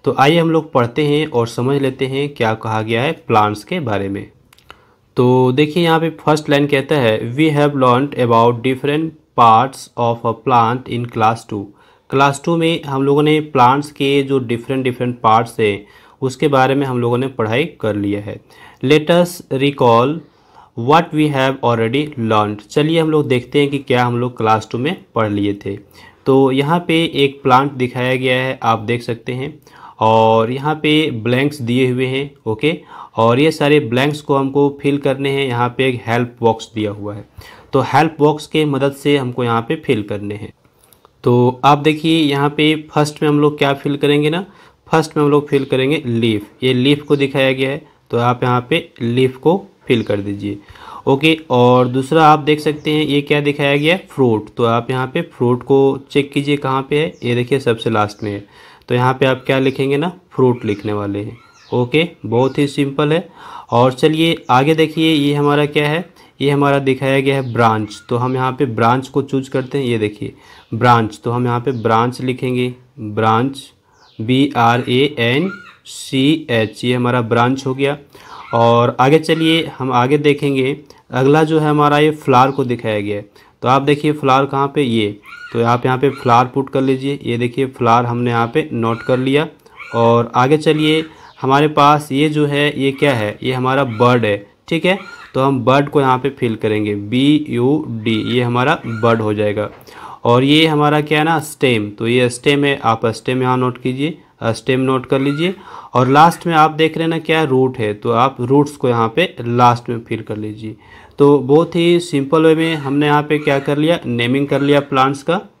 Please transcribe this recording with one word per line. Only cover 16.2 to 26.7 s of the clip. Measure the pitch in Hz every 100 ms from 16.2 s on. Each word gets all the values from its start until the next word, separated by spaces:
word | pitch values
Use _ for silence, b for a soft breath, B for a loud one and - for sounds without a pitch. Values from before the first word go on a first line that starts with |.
उसके | 131 127 151
बारे | 135 131 135
में | 139
हम | 123
लोगों | 120 120
ने | 131
पढ़ाई | 127 110 120 165
कर | - 110 104
लिया | 101 101
है। | 104 104 _ B B B 127
"Let | 151 151
us | 175 175 - -
recall | 135 143 139 127 113 131 160 b b b b b -
what | 117 156
we | 170 151 151
have | 135 135 135 120
already | 117 113 131 147 -
learned।" | 113 107 104 107 -
चलिए | 151 151 165
हम | 160
लोग | 156 127
देखते | 123 - 147
हैं | 143
कि | 139
क्या | 135 123 123
हम | 120
लोग | 123 123
क्लास | 110 110 -
टू | 117
में | 139 190 - -
पढ़ | 107
लिए | 101 101 98 101
थे। | 98 - B B B -
तो | 135 135
यहाँ | 135 143